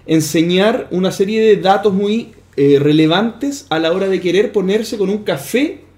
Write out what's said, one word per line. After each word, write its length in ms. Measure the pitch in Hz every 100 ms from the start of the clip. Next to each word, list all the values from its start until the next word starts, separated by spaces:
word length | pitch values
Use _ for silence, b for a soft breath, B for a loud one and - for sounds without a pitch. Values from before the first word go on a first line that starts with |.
| -
enseñar 840 | 160 151 170 170 180 208 240 -
una 220 | 180 185
serie 260 | 180 196 220
de 140 | 220 185
datos 380 | 185 202 214
muy, 400 | 190 202 226 240 - _ -
eh, 200 | 139 139
relevantes 920 | 143 151 156 175 226 - 285 277 -
a 100 | 160
la 140 | 165
hora 160 | 185 190
de 100 | 185
querer 320 | 180 180 214
ponerse 460 | 208 180 214 220 220
con 120 | 185
un 100 | 208
café 560 | - 170 - 240 311 - -